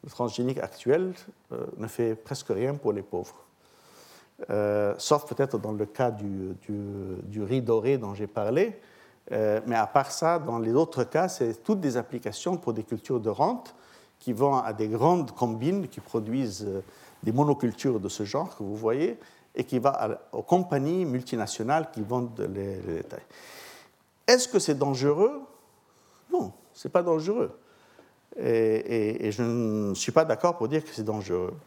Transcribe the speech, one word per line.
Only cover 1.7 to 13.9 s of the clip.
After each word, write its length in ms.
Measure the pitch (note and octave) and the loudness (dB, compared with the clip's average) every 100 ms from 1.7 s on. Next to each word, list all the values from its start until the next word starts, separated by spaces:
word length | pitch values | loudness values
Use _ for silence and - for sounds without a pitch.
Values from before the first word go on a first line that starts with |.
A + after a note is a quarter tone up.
| - | -8
ne 80 | A2+ | -8
fait 280 | - A#2 | 0 0
presque 340 | A2 - C#3 - | 0 -6 -10 -4
rien 240 | G2+ B2+ | -2 0
pour 180 | C#3+ A#2 | 0 -2
les 100 | G2+ | -2
pauvres. » 320 | G2 F#2 F#2 - - _ _ _ - - - - - _ - | -4 -6 -6 -14 -20 _ _ _ -20 -20 -20 -20 -20 _ -4
Euh, 460 | G#2 G#2 G#2 G#2 - | 0 2 2 2 0
sauf 300 | - D3 - | 2 2 2
peut-être 320 | B2 C#3 A2 | -2 0 0
dans 140 | G#2 | -4
le 120 | G#2+ | -4
cas 260 | G#2 - B2 | -4 0 0
du, 440 | A2 G#2 F#2+ F#2+ F#2+ - | 0 -6 -6 -6 -8 -8
du, 120 | G#2 G2+ G2+ F#2+ F#2 | -8 -6 -8 -8 -8
du 180 | F#2+ G#2+ | -8 -6
riz 180 | G2+ C3 | 0 0
doré 380 | A#2 A2+ A2+ C3+ | 2 2 4 0
dont 160 | G#2 | -2
j'ai 120 | G2+ G#2 | -6 -6
parlé. 540 | - G#2 C3 A3+ G3 - - - _ - | -2 2 2 2 -2 -20 -20 -20 _ -6
Euh, 280 | A2 G#2+ G#2+ G#2+ | 0 2 2 2
mais 100 | A#2 | 0
à 100 | G#2+ | 4
part 240 | C#3+ C#3 | 2 2
ça, 280 | - D#3+ E3+ | 0 2 2
dans 200 | C3+ A#2 | 0 -2
les 140 | A2 | 2
autres 320 | B2+ D#3+ C3 | 4 2 0
cas, 240 | A#2+ D#3 F3+ | 0 2 0
c'est 340 | - A#2 A2+ | 0 -2 -2
toutes 160 | - G#3 | 0 0
des 200 | D3 B2 | 2 -2
applications 580 | - A#2+ G#2+ G2+ F3 F3+ | -4 -8 -8 -6 -4 -2
pour 160 | D3 | -2
des 100 | A2 | -4
cultures 380 | G#2+ A2 - B2+ | -4 -8 -2 -2
de 80 | A2 | 0
rente 460 | G#2 D#3+ B3 - - - | 2 2 2 -8 -20 -20